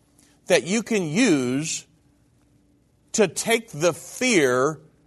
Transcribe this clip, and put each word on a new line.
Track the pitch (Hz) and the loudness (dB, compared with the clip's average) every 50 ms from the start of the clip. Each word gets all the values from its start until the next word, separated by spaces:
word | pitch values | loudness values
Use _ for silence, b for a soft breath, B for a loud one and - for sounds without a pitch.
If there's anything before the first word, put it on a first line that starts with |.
| _ _ _ b b b b b b - | _ _ _ b b b b b b 0
that | 180 160 117 | 0 2 2
you | 160 202 233 | 0 -2 -2
can | 196 - 233 202 175 151 | -2 -2 -2 -2 -2 -2
use | 147 214 269 220 156 139 127 123 131 139 160 160 - - - _ _ _ _ _ _ _ _ _ _ _ _ _ _ _ _ _ _ _ _ _ _ _ _ _ | 0 2 4 4 4 2 2 0 -2 -2 -4 -6 -8 -10 -12 _ _ _ _ _ _ _ _ _ _ _ _ _ _ _ _ _ _ _ _ _ _ _ _ _
to | - - 208 | -2 0 0
take | 170 - - - 220 233 240 226 - | 0 -2 -4 -2 -2 -2 -2 -2 -6
the | - 143 160 175 143 | -6 -2 -2 -2 -2
fear | - - - - - 170 254 233 170 139 127 123 127 135 156 156 - - - _ _ _ | -2 -8 -18 -8 -4 -2 0 2 4 4 2 2 2 0 0 -2 -4 -12 -20 _ _ _